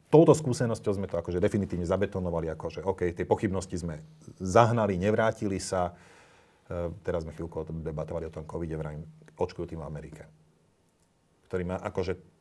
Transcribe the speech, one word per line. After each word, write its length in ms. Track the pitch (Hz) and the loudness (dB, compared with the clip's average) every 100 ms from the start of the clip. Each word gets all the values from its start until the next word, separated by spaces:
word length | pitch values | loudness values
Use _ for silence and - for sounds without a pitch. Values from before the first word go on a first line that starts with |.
| _ | _
touto 200 | 156 165 | 8 10
skúsenosťou 600 | 160 131 117 120 107 104 | 6 2 -2 -2 -2 -2
sme 160 | 98 95 | -2 -2
to 80 | 85 | -4
akože 240 | 90 90 | -2 2
definitívne 440 | 104 104 95 87 85 | 2 2 0 -2 0
zabetonovali, 680 | 95 98 95 90 82 80 | 2 0 0 -2 -2 -4
akože, 320 | 80 82 78 90 | -6 -8 -4 -4
OK, 320 | 95 90 - | 0 0 0
tie 80 | 87 | 0
pochybnosti 520 | 107 107 92 - 90 | 2 2 -2 -4 -6
sme 200 | 85 76 - - - - | -6 -8 -14 -20 -20 -8
zahnali, 600 | 92 113 117 117 104 90 | 4 6 6 6 2 2
nevrátili 640 | 101 107 110 107 104 95 | 2 4 2 0 -2 -4
sa. 320 | - 92 87 - - - - - _ _ - | -2 -2 -2 -4 -20 -20 -20 -20 _ _ -10
E, 200 | 90 85 90 - | -6 -6 -6 -4
teraz 200 | 87 80 | -4 -4
sme 120 | 80 | -8
chvíľku 200 | 82 82 | -8 -8
o 60 | 78 | -8
tom 140 | 82 80 | -8 -6
debatovali, 440 | 78 78 85 80 | -6 -6 -6 -8
o 40 | |
tom 120 | 78 78 | -10 -10
covide, 280 | 85 82 78 | -8 -6 -6
vravím, 280 | 76 76 80 - - - | -6 -10 -12 -18 -14 -6
očkujú 320 | 92 - 85 | -6 -4 -10
tým 160 | 82 76 | -10 -10
v 40 | |
Amerike. 360 | 76 76 78 - _ _ _ _ _ _ _ _ _ _ _ _ | -12 -12 -18 -20 _ _ _ _ _ _ _ _ _ _ _ _
Ktorý 200 | 92 87 | -6 -4
má, 80 | 92 101 | -4 -4
akože, 280 | 98 90 87 - _ | -4 -4 -6 -12 _